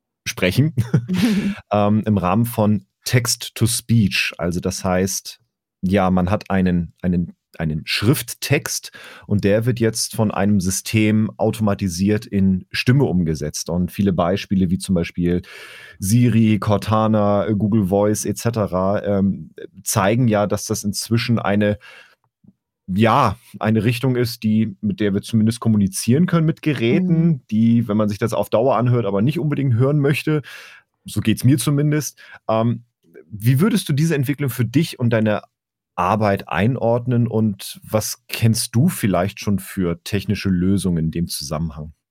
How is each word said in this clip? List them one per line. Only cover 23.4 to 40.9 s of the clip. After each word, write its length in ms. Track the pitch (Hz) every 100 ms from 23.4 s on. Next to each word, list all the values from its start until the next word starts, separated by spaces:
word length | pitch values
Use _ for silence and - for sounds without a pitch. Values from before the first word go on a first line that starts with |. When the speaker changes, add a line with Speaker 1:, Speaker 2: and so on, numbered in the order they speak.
| - -
Speaker 1:
eine 240 | 107 110
Richtung 320 | 113 120 135 123
ist, 260 | 120 -
die, 340 | 110 110 110 -
mit 200 | 107 -
der 120 | 104
wir 100 | 98
zumindest 380 | - 113 107 117
kommunizieren 680 | 117 104 95 - - 135 180
können 200 | 170 160
mit 160 | 160
Geräten, 640 | 156 139 113 156 180 165 170
Speaker 2:
Mhm. 120 | 143 -
Speaker 1:
die, 380 | 107 117 117 117
wenn 80 | 104
man 120 | 104
sich 100 | 101
das 140 | 113
auf 160 | - 101
Dauer 260 | 107 131 110
anhört, 280 | 123 123 101
aber 160 | 98
nicht 160 | 120 170
unbedingt 360 | 151 147 139
hören 240 | 113 135 147
möchte. 440 | 139 139 - 151 - - - - _ _
So 160 | - 101
geht's 240 | 104 107
mir 140 | 120 147
zumindest. 600 | - 143 147 151 143 - - - -
Ähm, 360 | 110 113 120 - _ _ 82 -
wie 300 | 98 113 135
würdest 280 | 214 220 -
du 40 |
diese 220 | 139 165
Entwicklung 340 | 151 127 143 143
für 140 | 123
dich 340 | 120 147 165 -
und 120 | 120
deine 320 | 113 110 104 - _ _ _ _ -
Arbeit 500 | 90 104 107 98 -
einordnen 800 | 76 107 135 113 120 120 120 117
und 540 | 113 110 98 - -
was 420 | - 110 - - -
kennst 460 | - 113 110 -
du 140 | 113 170
vielleicht 520 | - 113 87 98 -
schon 180 | - 95
für 440 | - - 87 85
technische 440 | - 101 95 98 98
Lösungen 580 | 92 92 98 90